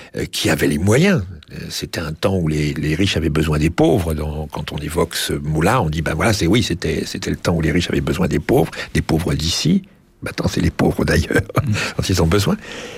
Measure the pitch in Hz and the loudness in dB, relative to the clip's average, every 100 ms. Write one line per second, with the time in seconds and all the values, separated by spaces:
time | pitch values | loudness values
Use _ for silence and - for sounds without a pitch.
0 | - - - - - - - 73 95 120 | -14 -8 -6 -2 0 0 0 0 4 4
1 | 190 165 92 82 - - 87 - 73 - | 6 4 0 -10 -16 -14 -10 -8 -8 -6
2 | 80 78 98 95 80 76 76 69 76 78 | -6 -2 0 2 0 0 0 -2 -2 0
3 | 98 80 80 73 78 76 78 82 160 131 | 2 2 0 0 2 2 2 2 4 4
4 | 82 76 76 76 76 - 73 76 - - | 0 -2 -4 -6 -8 -8 -8 -8 -4 -2
5 | - - - 76 73 78 - 127 82 76 | -2 -2 -4 -4 -2 0 2 2 0 -2
6 | 73 78 98 104 85 117 - - - - | -2 0 0 2 2 2 2 -2 -2 -4
7 | - - 87 85 - 85 78 87 85 - | -4 -6 -6 -4 0 0 2 0 0 -2
8 | 69 78 87 76 - 123 160 - - 78 | 0 0 0 0 2 2 2 -4 -4 -2
9 | - 80 85 71 80 - - 196 - _ | 0 0 0 0 -2 0 2 2 0 _
10 | _ - - - - - - - - - | _ -14 -10 -4 -2 0 0 2 0 2
11 | - - - - - - - 104 - - | 2 2 2 0 0 -2 0 0 -2 -4
12 | - 90 85 104 104 214 - - - | 0 2 4 4 2 -2 -4 -14 -14